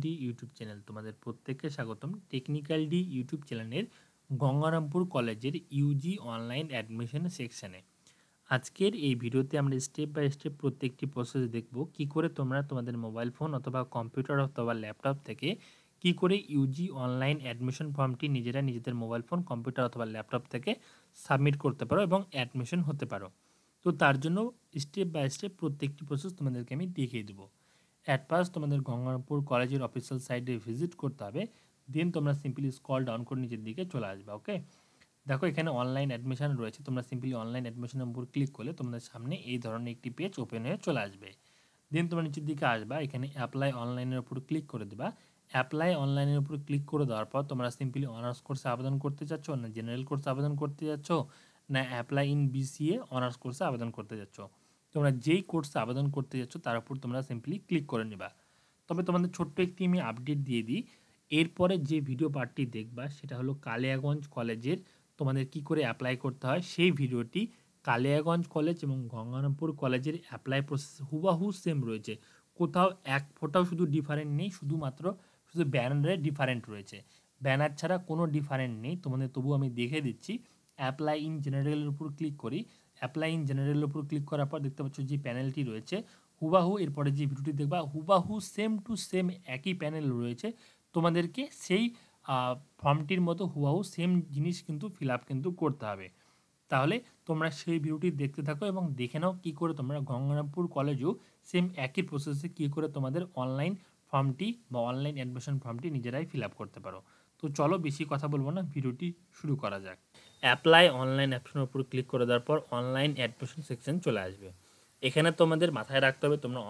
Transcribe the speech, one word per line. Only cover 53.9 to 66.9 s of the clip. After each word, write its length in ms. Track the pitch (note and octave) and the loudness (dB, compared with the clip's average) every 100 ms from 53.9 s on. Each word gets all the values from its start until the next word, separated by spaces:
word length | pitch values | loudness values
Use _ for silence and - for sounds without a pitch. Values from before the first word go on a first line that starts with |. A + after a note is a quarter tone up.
| A2+ | -6
করতে 180 | G#2 A2 | -10 -12
চাচ্ছ, 180 | G2 - G2 _ _ _ _ | -12 -16 -18 _ _ _ _
তোমরা 160 | D#3 C#3+ B2+ C3 | 2 4 4 4
যেই 160 | F#3 F#3+ | 2 2
কোর্সে 260 | E3 C#3+ C3 | -2 -2 -2
আবেদন 220 | A2+ B2+ C#3+ C#3+ | 0 0 0 0
করতে 180 | C3 B2+ | -2 -4
যাচ্ছ 140 | A#2+ - C3 | -6 -6 -2
তার 100 | A#2 | -2
উপর 120 | - C#3 | -4 -8
তোমরা 160 | A#2+ B2+ C3+ | -4 -4 -4
simply 280 | A#2 C3+ F#3+ - | -6 -6 -6 -2
click 180 | D#3 D3 | -2 0
করে 120 | A#2 A2 | -4 -4
নিবা। 180 | G2 F2+ - _ _ _ _ - | -8 -12 -14 _ _ _ _ -4
তবে 140 | F3 F3+ | -2 2
তোমাদের 220 | F3 F3+ - | 2 2 0
ছোট্ট 200 | D3+ - F3+ | -2 0 0
একটি 160 | - F3+ | 2 2
আমি 100 | F3+ A#2+ | 2 0
update 300 | A2+ C3 D3 C3+ | -4 -2 -2 0
দিয়ে 140 | A#2 A2 | 0 0
দিই, 120 | F#3 - - _ _ _ D3+ | -2 -4 -14 _ _ _ 2
এরপরে 360 | E3 - F3+ F#3+ C#3+ | 2 2 2 4 2
যে 80 | D#3 C#3 | 0 0
video 200 | B2+ D#3 C#3+ | 0 0 0
পার্টটি 260 | B2 - B2 A2+ | -4 -2 -2 -4
দেখবা 280 | A2 A#2+ C#3+ C#3+ | -8 -8 -10 -10
সেটা 180 | C#3 B2 | -10 -4
হলো 120 | B2+ C#3 C3+ | -4 -4 -4
কালিয়াগঞ্জ 560 | A2+ C3 C3+ C#3+ D3 C#3+ B2+ | -2 0 0 0 -2 -4 -4
কলেজের 420 | A#2 A2+ B2 F#3 - _ _ - | -4 -2 -2 -2 -4 _ _ -4
তোমাদের 260 | C#3 C3+ C3 | 0 0 -2
কি 80 | D#3 C#3+ | -6 0
করে 120 | D#3 B2 | 2 2
apply 280 | - B2+ B2 | 0 -2 -2
করতে 200 | C3 - B2+ | -2 -2 0
হয়, 120 | E3+ F3 | 0 0
সেই 180 | - F3 | 4 4